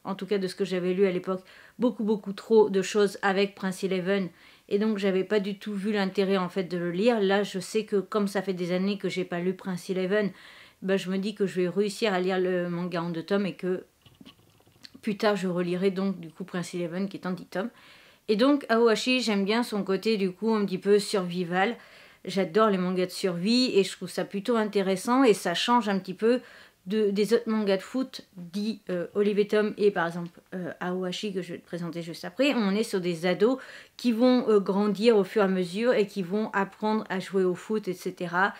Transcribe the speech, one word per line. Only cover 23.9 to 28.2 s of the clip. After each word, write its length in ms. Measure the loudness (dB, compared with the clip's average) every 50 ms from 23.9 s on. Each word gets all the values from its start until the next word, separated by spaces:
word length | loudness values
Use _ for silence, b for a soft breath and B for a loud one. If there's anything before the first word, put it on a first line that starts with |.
trouve 180 | -2 -10 -12 -8
ça 160 | -6 -6 -6
plutôt 300 | -4 -6 -4 -2 0 0
intéressant 680 | 0 0 0 0 0 0 0 0 -2 0 2 4 4 4
et 100 | 4 2
ça 200 | 0 -2 -2 -2
change 340 | -2 0 2 2 2 2 0
un 100 | -2 -2
petit 160 | -2 -6 -4
peu 260 | 0 2 2 2 2 -2 B B B B B B B -8
de, 240 | -4 0 0 2 2
des 240 | 2 2 2 2 2
autres 160 | 2 2 0
mangas 280 | -2 0 0 0 0 0
de 40 |
foot, 420 | -2 -4 -4 -4 -4 -6 -8 -16